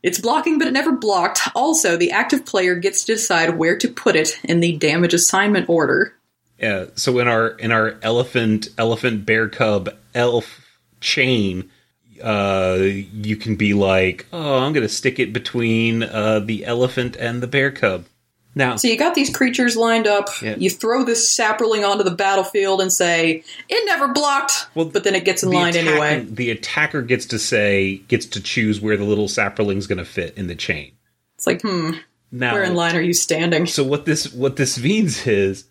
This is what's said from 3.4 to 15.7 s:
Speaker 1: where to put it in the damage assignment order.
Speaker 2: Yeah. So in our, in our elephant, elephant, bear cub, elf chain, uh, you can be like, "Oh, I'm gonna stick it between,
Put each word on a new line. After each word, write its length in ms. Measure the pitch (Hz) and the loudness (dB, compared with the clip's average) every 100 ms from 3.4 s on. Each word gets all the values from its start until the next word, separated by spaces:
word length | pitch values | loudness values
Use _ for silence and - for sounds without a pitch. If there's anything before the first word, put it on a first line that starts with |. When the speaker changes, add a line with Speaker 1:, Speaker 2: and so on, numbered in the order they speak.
| 165 165 | 2 2
Speaker 1:
where 200 | 160 208 | 0 2
to 120 | - | -2
put 260 | - - 160 | 0 2 2
it 240 | 156 - - | 0 -4 0
in 160 | 170 | 2
the 160 | 170 151 | 2 2
damage 360 | 156 160 175 | 0 2 2
assignment 540 | 170 - 190 208 202 151 | 4 2 2 2 2 2
order. 460 | 170 147 - - _ _ _ _ _ | 2 2 2 0 _ _ _ _ _
Speaker 2:
Yeah. 280 | 113 98 90 - | -4 -2 -6 -4
So 240 | - 123 | 0 2
in 80 | 120 | 2
our, 220 | 113 113 | 2 0
in 240 | - 113 | -2 0
our 240 | 113 110 107 | 2 0 -2
elephant, 680 | 110 117 127 127 113 107 107 - | 0 0 0 0 2 2 -2 -2
elephant, 480 | 113 110 127 107 101 | 0 0 -2 -2 0
bear 240 | 110 110 | 0 0
cub, 400 | - 113 104 92 - _ 123 | 0 0 0 -2 -12 _ 0
elf 460 | 120 117 - - _ _ _ _ | 2 2 -4 -18 _ _ _ _
chain, 680 | - - 127 123 98 90 90 _ _ _ _ - | -4 0 2 2 0 -2 -10 _ _ _ _ -10
uh, 540 | 113 104 101 95 92 92 | -2 0 0 2 2 2
you 560 | 95 98 98 107 107 107 | 0 0 -8 -8 -4 -4
can 220 | 113 101 | -2 0
be 160 | 104 | 2
like, 520 | 101 98 95 95 87 - | 4 4 4 2 -2 -12
"Oh, 280 | 170 147 135 | -8 -2 0
I'm 120 | 135 | 2
gonna 160 | 151 107 | 0 -2
stick 320 | - 131 127 | -2 -2 -2
it 140 | 107 | -4
between, 680 | 113 - 123 113 | -4 -6 -2 0